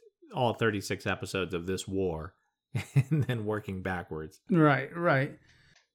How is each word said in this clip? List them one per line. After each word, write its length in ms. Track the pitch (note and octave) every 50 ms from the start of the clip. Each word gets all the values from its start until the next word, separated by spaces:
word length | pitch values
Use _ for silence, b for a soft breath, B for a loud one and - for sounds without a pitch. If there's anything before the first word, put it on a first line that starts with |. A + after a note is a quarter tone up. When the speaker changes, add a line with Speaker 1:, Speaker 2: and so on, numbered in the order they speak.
| _ - _ _ - D#4 A#3
Speaker 1:
all 220 | D#3 B2+ A#2 G#2+
thirty-six 520 | - A#2+ A2+ G#2 G2+ F#2+ - G2+ F#2 -
episodes 460 | G#2 F#2 - - F2+ - F#2+ F#2 E2+ F#2
of 140 | E2+ E2+
this 200 | F#2 F#2+ F#2 -
war 480 | - F#2+ F#2+ F#2+ F#2 E2 D#2+ D#2 - - _ _ _ _ _ _ _
<laughs> 240 | - A2 - - -
and 300 | C#3 B2+ - D#3 D#3 -
then 200 | - B2+ A#2 G#2
working 380 | G#2 G#2+ G#2+ - - F#2+ F#2 F2+
backwards. 580 | F#2+ F#2 F2 E2+ - E2 D#2 D#2 D#2 - - _ -
Speaker 2:
Right, 400 | G#3+ E3 D#3 D3+ C#3 C3 C3+ - E3+
right. 400 | E3+ E3+ F3 D3 C3+ C3+ D3+ - b b b b b b b b b b b